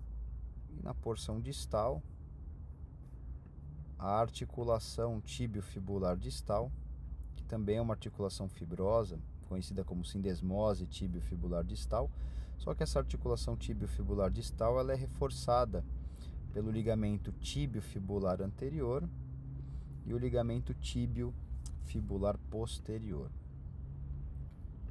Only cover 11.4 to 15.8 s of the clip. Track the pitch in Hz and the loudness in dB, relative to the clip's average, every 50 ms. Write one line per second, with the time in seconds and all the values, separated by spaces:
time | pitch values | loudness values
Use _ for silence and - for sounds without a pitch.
11.4 | 87 90 87 85 85 90 104 107 - - - 113 135 151 - - - - - - | 0 2 2 2 2 0 -2 -2 0 2 2 2 2 2 0 -2 -4 -4 -4 -4
12.4 | - - - - - - 156 - 160 139 - 143 135 - - - - 127 120 117 | -6 -6 -6 -4 -2 -2 0 0 2 2 2 2 2 2 0 0 2 2 2 2
13.4 | - - 117 110 - - 113 104 104 98 - - 98 98 101 101 98 92 92 107 | 2 0 -2 0 0 -2 -2 0 0 0 0 0 0 2 4 4 4 4 4 2
14.4 | 113 - - - 113 113 123 131 131 131 135 131 131 127 - - 139 131 123 - | -2 -2 0 2 4 6 6 6 4 4 2 2 0 0 0 0 0 0 0 0
15.4 | - - 120 123 123 117 98 90 | 4 6 6 6 6 6 2 0